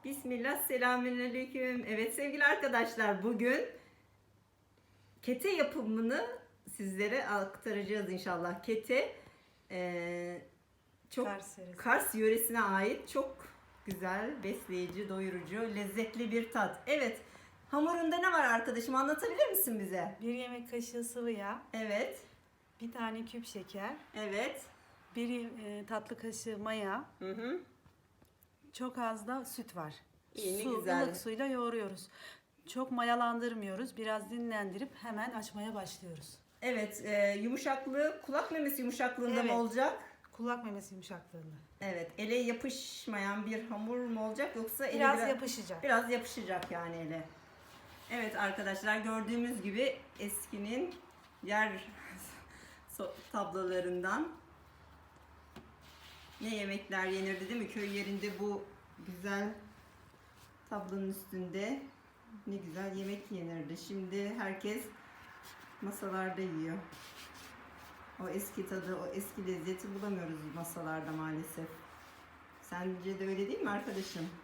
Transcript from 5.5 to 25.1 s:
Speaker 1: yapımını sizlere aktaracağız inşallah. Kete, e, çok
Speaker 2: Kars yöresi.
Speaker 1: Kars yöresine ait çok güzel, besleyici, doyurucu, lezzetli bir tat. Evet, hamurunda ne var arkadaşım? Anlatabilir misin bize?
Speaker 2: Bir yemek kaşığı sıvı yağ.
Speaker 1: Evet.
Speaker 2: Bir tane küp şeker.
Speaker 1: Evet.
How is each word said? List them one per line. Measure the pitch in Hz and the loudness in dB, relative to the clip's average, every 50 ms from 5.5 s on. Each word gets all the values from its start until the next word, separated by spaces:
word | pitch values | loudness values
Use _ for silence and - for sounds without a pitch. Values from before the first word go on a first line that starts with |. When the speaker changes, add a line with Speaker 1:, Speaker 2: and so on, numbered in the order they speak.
Speaker 1:
yapımını | 381 320 285 - - 302 233 214 220 226 226 233 269 330 453 480 508 - - - - _ _ - - | 6 6 4 4 2 -2 0 2 2 4 4 4 4 2 2 0 -4 -8 -12 -18 -20 _ _ -14 -8
sizlere | - 202 190 190 190 208 208 233 269 - 208 | -4 -4 -2 0 2 2 2 2 2 2 2
aktaracağız | 208 202 190 196 - - - 226 202 202 196 185 214 214 196 180 | 2 2 0 0 -6 -6 -4 0 0 0 0 0 0 0 0 0
inşallah. | 185 185 - 196 180 170 170 175 185 - | -2 -2 0 0 0 2 0 0 -2 -2
Kete, | - - 220 220 220 - 247 269 - - - - - - - - - _ _ _ _ _ | 0 0 0 0 2 4 4 4 4 4 -2 -10 -16 -20 -20 -20 -20 _ _ _ _ _
e, | 185 185 180 180 175 175 170 175 175 175 175 175 175 170 - - - _ _ _ _ _ _ _ _ _ _ - | -4 -2 -2 0 0 0 -2 -2 -2 -2 -4 -4 -6 -8 -12 -16 -20 _ _ _ _ _ _ _ _ _ _ -6
çok | - 262 233 | -2 -2 0
Speaker 2:
Kars | 208 202 196 196 - - - | 0 -2 -4 -8 -12 -14 -14
yöresi. | 185 175 175 | -14 -12 -10
Speaker 1:
Kars | - - 240 247 - - - - | -4 6 6 6 6 6 2 2
yöresine | 220 220 220 226 226 226 214 226 233 | 6 6 8 8 6 4 4 4 4
ait | 214 202 190 190 196 220 - - - - | 4 6 6 6 6 4 2 0 -4 0
çok | - 277 277 269 - - - - - - - - - - - | 0 0 0 0 -4 -10 -14 -18 -18 -20 -20 -20 -20 -14 -4
güzel, | 208 190 170 190 185 185 202 220 240 302 247 185 | -4 -2 0 0 0 0 0 0 -2 -4 -2 -2
besleyici, | 190 190 - - - 185 180 180 175 175 196 208 196 | -2 -2 -2 -4 -4 -2 -2 -2 -2 -2 -4 -4 -2
doyurucu, | 190 190 190 190 185 180 160 151 185 220 233 226 202 | -2 -2 -2 -2 -2 -4 -6 -4 -2 -2 -2 0 0
lezzetli | 202 202 190 196 220 226 220 - 226 240 214 | -2 -2 0 0 0 0 0 0 -2 0 2
bir | 220 233 226 - | 2 2 0 2
tat. | - 240 208 - - - - | 2 2 2 2 0 -4 2
Evet, | - 294 302 262 226 226 - - - - - - - - - - - | 2 4 4 4 2 0 -4 -10 -16 -18 -20 -20 -20 -20 -20 -6 0
hamurunda | 277 294 302 330 349 339 330 320 339 339 | 4 4 6 6 6 4 4 4 4 6
ne | 359 381 | 6 6
var | 339 320 285 | 8 8 8
arkadaşım? | 247 226 226 226 262 226 233 226 - 262 | 8 6 6 4 2 0 0 0 4 4
Anlatabilir | 262 269 285 302 - - 466 453 - 605 494 | 4 6 6 4 2 2 0 6 6 6 6
misin | 381 - - 254 226 208 | 8 4 4 2 2 0
bize? | 196 180 185 185 175 196 - - | 0 0 0 0 0 -2 -4 -2
Speaker 2:
Bir | 214 233 240 | -2 -2 0
yemek | 247 247 247 247 240 240 - | 0 -2 -4 -6 -8 -8 -4
kaşığı | 247 240 233 - - 240 233 | -4 -4 -4 -2 -4 -4 -4
sıvı | 233 - 247 240 233 | -2 -4 -2 0 0
yağ. | 226 208 202 202 226 254 - - | 0 0 -2 -4 -4 -6 -8 -6
Speaker 1:
Evet. | - 226 220 214 202 208 262 - 381 - - - - - _ _ _ _ _ _ _ - | -4 -4 0 2 2 2 2 0 -4 -10 -14 -18 -20 -20 _ _ _ _ _ _ _ -10
Speaker 2:
Bir | 233 233 | -10 -8
tane | 233 247 226 226 220 226 226 | -4 -2 -2 -2 -2 -4 -6
küp | 226 - 240 233 | -6 -8 -8 -8
şeker. | - - 208 180 - - 196 196 226 294 294 - - - | -8 -8 -10 -10 -8 -6 -4 -4 -4 -6 -8 -12 -10 -6
Speaker 1:
Evet. | 214 214 202 196 208 247 294 - - - - - - - - - - - - | -4 -2 0 0 0 0 0 -2 -6 -10 -14 -20 -20 -20 -20 -20 -20 -20 -8